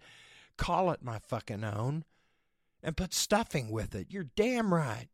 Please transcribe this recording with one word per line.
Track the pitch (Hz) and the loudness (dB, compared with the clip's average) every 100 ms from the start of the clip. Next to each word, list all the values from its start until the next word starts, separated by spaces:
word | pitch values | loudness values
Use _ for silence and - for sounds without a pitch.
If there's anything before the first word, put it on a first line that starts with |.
| - - - - - - | -12 -20 -20 -20 -12 -4
call | - 175 185 | 2 4 2
it | 147 | 0
my | 123 110 | -4 -8
fucking | - 113 - 101 | -4 -6 -4 -4
own, | 107 101 123 160 - _ _ _ _ _ _ _ | -2 -2 -2 -2 -6 _ _ _ _ _ _ _
and | - 156 | -6 -2
put | 180 | -2
stuffing | - - 208 226 151 110 | 0 2 2 2 -2 -2
with | 110 104 101 | -4 -4 -6
it. | - | -6
You're | 196 147 - | -8 -4 2
damn | 233 247 214 | 2 4 4
right. | 170 135 110 120 | 4 2 -4 -8